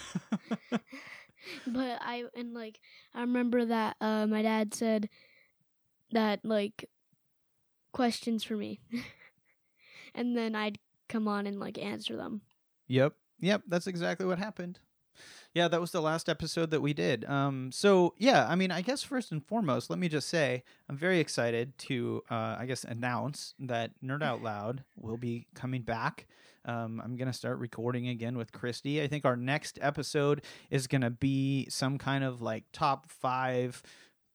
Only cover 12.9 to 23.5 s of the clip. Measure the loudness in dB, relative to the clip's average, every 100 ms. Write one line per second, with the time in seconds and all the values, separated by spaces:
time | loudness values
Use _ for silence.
12.9 | 4 4 0 _ -4 0 0 0 -2 -2
13.9 | -4 -2 0 0 -2 -4 -8 -10 -12 _
14.9 | _ _ -20 -20 -20 -4 0 2 2 0
15.9 | 0 0 0 -2 -2 -2 0 2 2 2
16.9 | 0 0 0 0 0 0 -2 -6 4 8
17.9 | 8 8 4 6 6 6 4 2 0 -2
18.9 | -2 -2 -4 -4 -6 -2 0 2 0 0
19.9 | 0 0 0 0 2 2 0 -6 -18 -12
20.9 | -2 2 4 2 2 2 2 -2 -6 -4
21.9 | -2 -2 -4 -4 -4 -2 -4 -4 -6 -6
22.9 | -4 -2 -2 -4 -6 -12